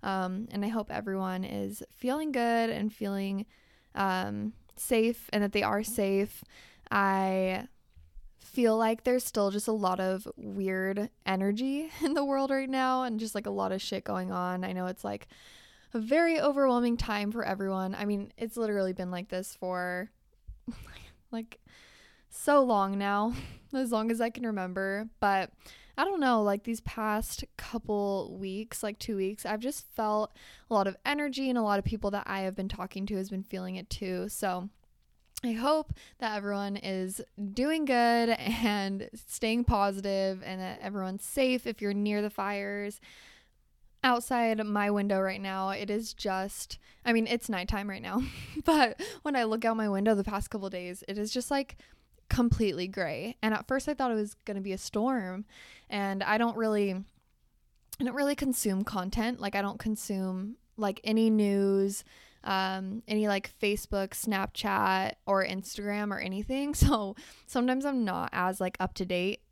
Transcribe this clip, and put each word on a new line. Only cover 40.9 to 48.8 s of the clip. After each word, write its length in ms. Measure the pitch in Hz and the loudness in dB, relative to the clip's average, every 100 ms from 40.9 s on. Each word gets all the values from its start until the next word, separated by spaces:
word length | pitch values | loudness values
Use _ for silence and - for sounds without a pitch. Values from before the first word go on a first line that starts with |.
| 202 185 190 | -4 -4 -6
safe. 440 | - - 262 254 233 | -6 2 2 2 -2
If 140 | 214 | -4
you're 120 | 202 | -2
near 280 | 202 208 208 | 0 0 0
the 100 | 208 | -2
fires, 680 | - 196 202 202 202 208 - - - - - _ _ _ _ - _ | -2 -4 -4 -4 -6 -6 -10 -20 -20 -20 -20 _ _ _ _ -20 _
outside 600 | 262 240 240 247 233 220 214 | 2 4 2 2 2 2 0
my 240 | 208 208 | 2 2
window 300 | 208 202 190 | 2 2 2
right 220 | 190 190 | 2 -2
now, 280 | 196 190 190 | -4 -2 -2
it 200 | 196 202 | -2 -2
is 240 | 208 220 | -4 -4
just, 640 | - 202 190 190 - - - - - 247 | -6 -4 -2 -4 -8 -12 -14 -18 -8 2
I 80 | |
mean, 140 | 226 226 | 2 4
it's 220 | 233 - | -2 -2
nighttime 400 | 196 180 208 208 | -4 -2 -4 -4
right 120 | 196 | -8
now, 220 | 185 202 262 - | -4 -2 -4 -8
<laughs> 220 | - - 311 | -12 -4 4
but 340 | 311 | 6